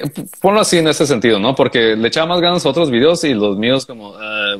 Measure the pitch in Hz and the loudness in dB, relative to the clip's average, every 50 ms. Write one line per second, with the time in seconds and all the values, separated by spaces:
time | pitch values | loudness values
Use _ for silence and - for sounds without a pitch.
0 | - 147 - - - - - - - 190 208 214 196 - 180 170 160 156 147 - | -6 -10 -10 -12 -14 -14 -6 -2 0 2 2 2 2 2 2 2 2 2 0 0
1 | 165 135 143 107 123 117 110 98 98 127 135 - 135 127 - 123 113 113 107 110 | 0 0 0 2 2 2 2 2 0 0 0 0 0 2 2 2 2 2 2 0
2 | 113 117 - 160 160 170 175 180 170 175 180 175 - 143 131 170 170 143 120 113 | 0 0 0 -2 -2 0 0 0 0 0 0 0 0 0 0 0 0 2 2 4
3 | 127 160 175 170 165 147 127 104 104 104 98 101 110 120 131 135 - - 123 113 | 4 4 2 2 0 -2 0 0 0 0 0 0 0 0 0 0 -2 -8 -14 -18
4 | 104 101 92 104 107 107 107 107 104 101 101 | -18 -18 -16 -14 -12 -8 -6 -4 -4 -4 -4